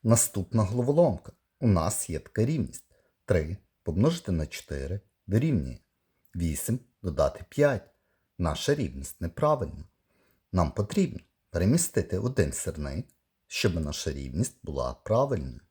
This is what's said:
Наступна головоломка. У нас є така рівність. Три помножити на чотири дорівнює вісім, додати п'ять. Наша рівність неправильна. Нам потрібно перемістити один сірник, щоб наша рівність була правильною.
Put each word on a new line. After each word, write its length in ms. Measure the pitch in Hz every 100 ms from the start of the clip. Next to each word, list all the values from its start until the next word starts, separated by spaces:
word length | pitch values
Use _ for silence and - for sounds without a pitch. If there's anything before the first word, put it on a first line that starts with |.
Наступна 600 | 113 113 - 101 87 113
головоломка. 680 | 101 117 120 147 170 90 - - _ _
У 80 | 120
нас 420 | 92 80 - -
є 80 | 78
така 260 | - -
рівність. 400 | 117 156 104 - _ _ _ _
Три 320 | - 92 76 98 _ _
помножити 500 | - 80 131 170 -
на 140 | 85 78
чотири 540 | - - 71 67 95 _ _ -
дорівнює 520 | 104 160 123 65 60 _ _ _ _ _ 87
вісім, 440 | 85 76 - 123 _ _
додати 420 | 92 73 71 - -
п'ять. 420 | - 143 117 - _ _ _ _ _
Наша 360 | 82 76 -
рівність 460 | 147 95 65 69 -
неправильна. 640 | 85 - 151 147 87 - - _ _ _ _ _ _
Нам 180 | 92 80
потрібно 500 | - 104 - 180 - _ _ _
перемістити 680 | 85 92 151 - - - 92
один 340 | 120 135 78
сірник, 540 | - - 76 71 69 - _ _ _ _
щоб 280 | - 113
наша 380 | 85 76 - -
рівність 440 | 69 67 69 127 -
була 320 | - 69 62
правильною. 680 | 64 - 110 139 113 65 58 _